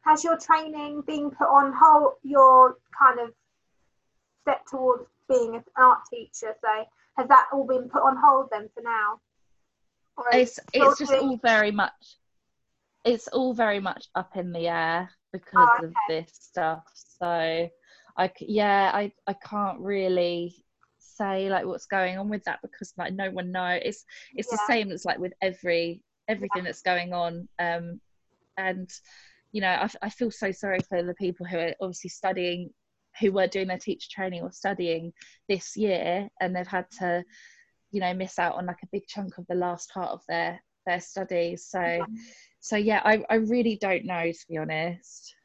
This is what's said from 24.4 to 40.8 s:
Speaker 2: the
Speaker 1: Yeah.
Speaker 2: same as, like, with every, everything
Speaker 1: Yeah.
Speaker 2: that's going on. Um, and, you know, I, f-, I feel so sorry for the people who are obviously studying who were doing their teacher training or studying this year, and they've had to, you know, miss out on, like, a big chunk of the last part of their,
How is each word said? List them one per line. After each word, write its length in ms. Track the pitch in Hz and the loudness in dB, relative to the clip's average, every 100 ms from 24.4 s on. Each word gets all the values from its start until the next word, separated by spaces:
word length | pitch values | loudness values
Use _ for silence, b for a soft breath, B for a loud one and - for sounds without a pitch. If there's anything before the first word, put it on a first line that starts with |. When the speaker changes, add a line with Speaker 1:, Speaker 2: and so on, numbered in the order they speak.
| 208 | -6
Speaker 2:
the 100 | 220 208 | -4 -2
Speaker 1:
Yeah. 60 | 233 | -2
Speaker 2:
same 160 | 202 | -2
as, 100 | 165 | -8
like, 160 | 185 - | -8 -6
with 140 | 180 - | -8 -6
every, 600 | 190 185 180 170 170 170 _ _ - | -6 -6 -4 -2 -2 -8 _ _ -8
everything 340 | 214 196 196 | -8 -6 -6
Speaker 1:
Yeah. 60 | 180 | -6
Speaker 2:
that's 140 | - | -6
going 280 | 185 180 175 | -2 -2 -4
on. 380 | 175 170 170 180 - | -6 -6 -8 -14 -6
Um, 400 | 175 170 170 175 _ _ _ _ _ - | -4 -4 -8 -16 _ _ _ _ _ -8
and, 340 | 190 185 185 - b b b b _ | -6 -6 -12 -18 b b b b _
you 80 | 214 | -4
know, 80 | 190 | -2
I, 140 | 180 | -2
f-, 120 | 214 - | -4 -6
I 80 | 208 | -12
feel 220 | - 233 | -6 -8
so 200 | - 196 | -4 -8
sorry 280 | 185 202 185 - | -6 -4 -4 -4
for 160 | 180 | -6
the 120 | 175 175 | -6 -6
people 300 | 190 170 175 | -8 -8 -8
who 120 | 175 | -6
are 160 | 170 - | -6 -6
obviously 300 | 185 180 180 | -10 -10 -16
studying 580 | - 190 190 180 175 175 _ _ _ _ - | -8 -6 -4 -6 -6 -10 _ _ _ _ -4
who 120 | 214 | -2
were 160 | 196 185 | 0 -2
doing 200 | 196 190 | -2 -6
their 100 | 185 | -6
teacher 300 | - - - | -8 -10 -10
training 320 | - 190 175 | -8 -8 -8
or 80 | 180 | -12
studying 600 | - 196 185 175 165 165 _ b b - | -8 -8 -6 -4 -4 -8 _ b b -6
this 260 | 190 - - | -6 -6 -4
year, 520 | 214 180 170 180 202 _ | -2 0 -2 -4 -6 _
and 140 | 185 185 | -4 -4
they've 120 | 180 | -4
had 220 | 190 180 - | -6 -6 -8
to, 240 | 180 175 180 b b b b _ _ | -4 -4 -6 b b b b _ _
you 80 | 202 | -4
know, 140 | 185 | -4
miss 260 | 185 185 - | -4 -8 -4
out 160 | 175 - | -4 -4
on, 100 | 180 | -8
like, 120 | 175 | -10
a 40 | 185 | -10
big 160 | 202 - | -12 -10
chunk 300 | 208 190 - | -12 -12 -14
of 80 | 180 | -6
the 80 | 180 | -4
last 340 | 175 175 - | -4 -6 -12
part 180 | 190 175 | -10 -8
of 100 | 175 - | -10 -8
their, 340 | 170 165 175 _ _ | -6 -6 -8 _ _